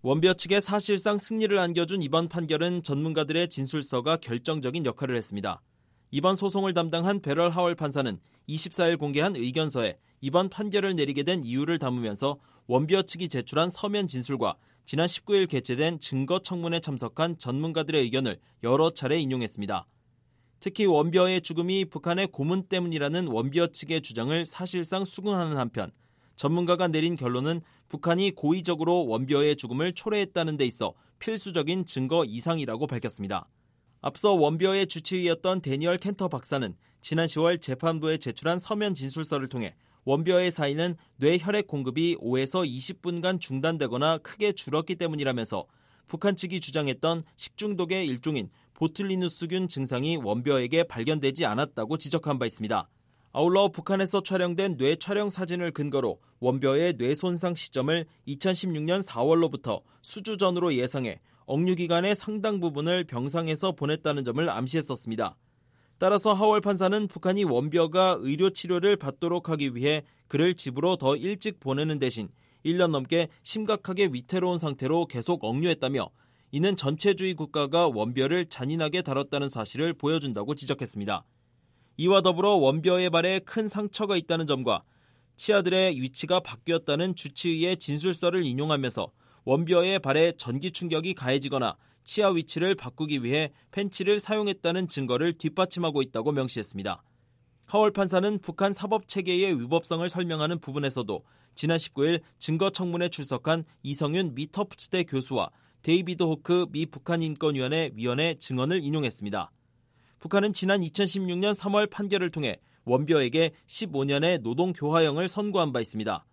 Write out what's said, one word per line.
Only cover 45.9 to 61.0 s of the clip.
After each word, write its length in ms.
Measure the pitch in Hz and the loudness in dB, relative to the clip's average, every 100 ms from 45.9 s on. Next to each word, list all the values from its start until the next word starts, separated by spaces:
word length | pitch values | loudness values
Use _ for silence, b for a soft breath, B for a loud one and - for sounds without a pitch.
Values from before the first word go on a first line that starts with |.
| b _ | b _
북한 300 | 160 202 196 | -2 0 0
측이 240 | 180 180 | -4 -4
주장했던 640 | 151 151 143 127 160 165 160 b | -2 -2 -2 0 0 0 -6 b
식중독의 720 | - - 208 185 175 190 165 | -12 -6 -4 -2 -2 0 -2
일종인 440 | 127 156 143 92 b b | -2 -2 -4 -6 b b
보툴리누스균 920 | _ 160 160 196 190 175 - 165 185 185 | _ -2 0 -2 0 0 -2 -4 -2 -2
증상이 480 | 139 131 123 147 165 | -2 -2 -2 0 -2
원비어에게 680 | 107 113 127 135 123 160 | 0 0 2 2 4 2
발견되지 600 | 170 - 120 156 135 143 139 | 0 -2 -2 0 0 0 -2
않았다고 500 | 110 147 - 110 156 | 0 -2 -4 -4 -4
지적한 420 | 135 165 151 135 | -2 -2 -2 -2
바 60 | |
있습니다. 460 | 120 - 107 107 - _ _ _ _ - | -2 -4 -2 -2 -2 _ _ _ _ 2
아울러 320 | 170 190 196 | 4 6 4
북한에서 540 | 165 - 196 190 202 | 0 -2 0 2 0
촬영된 540 | 190 190 180 175 196 143 | 0 0 0 0 -2 2
뇌 200 | 131 165 | 2 2
촬영 340 | - 202 208 | 0 -2 -2
사진을 400 | 185 180 175 170 | -4 -6 -4 -4
근거로 500 | - 147 135 120 - b b | -4 -2 0 0 -4 b b
원비어의 580 | 123 131 135 139 175 131 | 0 2 2 4 2 2
뇌 160 | 120 | 0
손상 400 | 147 185 175 175 | 0 -2 -2 -2
시점을 500 | 170 - 135 135 170 160 b - | -4 -4 -2 0 0 -2 b -10
이천십육 560 | 139 190 180 185 156 | -2 0 0 -2 -2
년 180 | 156 190 | 0 -2
사월로부터 800 | 190 117 135 165 165 113 123 101 b b | -2 0 4 6 4 0 -4 -4 b b
수주 340 | - 214 214 202 | -12 -10 -6 0
전으로 380 | 190 175 175 | 2 2 2
예상해 460 | 131 127 139 | 2 0 -2